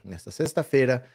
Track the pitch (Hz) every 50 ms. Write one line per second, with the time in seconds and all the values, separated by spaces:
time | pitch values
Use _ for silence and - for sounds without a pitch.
0 | _ 98 92 85 - 101 - - - 120 - 175 151 - - 139 131 123 127 123
1 | 127 -